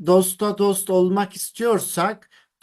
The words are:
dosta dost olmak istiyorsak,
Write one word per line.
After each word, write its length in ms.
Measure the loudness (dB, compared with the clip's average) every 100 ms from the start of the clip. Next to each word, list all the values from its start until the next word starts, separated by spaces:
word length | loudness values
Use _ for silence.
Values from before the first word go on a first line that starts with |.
| 2
dosta 520 | 4 4 -2 -4 0
dost 320 | 0 0 0
olmak 460 | 2 2 0 -4 -6
istiyorsak, 920 | -14 -6 -2 0 -2 -4 -4 -4 _ _ _ _